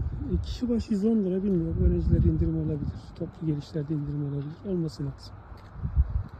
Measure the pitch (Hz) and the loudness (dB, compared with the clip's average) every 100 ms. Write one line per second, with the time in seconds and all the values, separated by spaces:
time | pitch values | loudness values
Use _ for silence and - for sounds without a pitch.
0 | - - - 175 - - 240 240 - 202 | -2 -4 0 0 0 -2 0 0 2 2
1 | 208 226 190 185 202 185 160 165 175 175 | 4 4 2 2 2 2 2 4 4 4
2 | - 170 165 160 165 160 156 151 143 - | 6 6 6 4 2 2 0 -2 -4 -6
3 | - - 165 - 156 147 143 165 147 156 | -12 -8 -8 -4 -2 -2 -4 -6 -2 -2
4 | 143 147 143 143 143 156 202 180 160 - | -2 -4 -2 -4 -6 -8 -4 -2 -2 -4
5 | 139 135 - - - - - - - - | -6 -8 -14 -18 -16 -16 -16 -8 0 2
6 | - - - - | 2 0 -4 -10